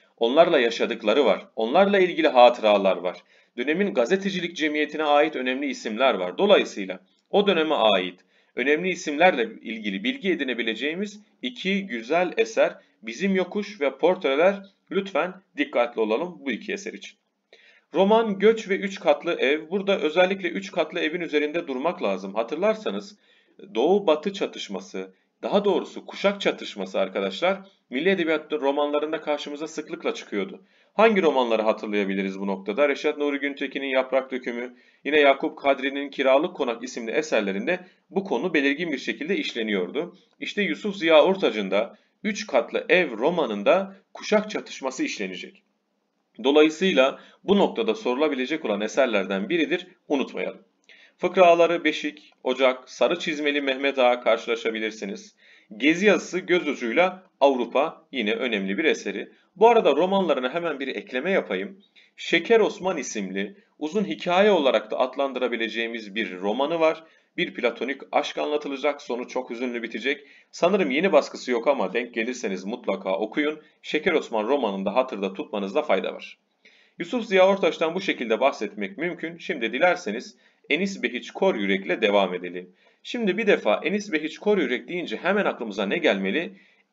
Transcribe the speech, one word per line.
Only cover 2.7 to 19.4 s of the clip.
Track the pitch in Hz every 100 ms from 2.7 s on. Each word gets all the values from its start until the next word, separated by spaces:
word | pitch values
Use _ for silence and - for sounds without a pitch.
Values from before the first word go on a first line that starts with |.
| 104 95 87
var. | 87 85 _ _ _ -
Dönemin | 127 165 202
gazetecilik | 131 117 190 196 180 170 -
cemiyetine | 151 151 151 151
ait | 151 147 147 131
önemli | 127 131 143
isimler | 120 123 107 131
var. | 104 90 90
Dolayısıyla | 202 170 113 - 95 - - _ _
o | 190 196
döneme | 170 156
ait | 135 110 95 92 87 _ _ _ -
önemli | 127 151 185
isimlerle | 175 156 143 180 151 107 110
ilgili | 101 113 104 95
bilgi | 117 139 190
edinebileceğimiz | 156 131 117 113 110 139 170 202 202 _ _
iki | 123 123 185 196 196
güzel | 120 113 165 180 -
eser | 107 - 160 - _ _
Bizim | 110 117 196
Yokuş | 185 180 202 202 -
ve | 139 135
Portreler. | 165 185 139 135 180 196 - _ _
Lütfen | 175 196 143 180 185 _ 135
dikkatli | 143 123 117 110
olalım | 110 117 175 156
bu | 139
iki | 101 110
eser | 101 110
için. | 101 - - _ _ _ - _ _ _
Roman, | 147 196 220 226 190
göç | 208 226 180
ve | 185
üç | 196 -
katlı | 165 143 165
ev. | -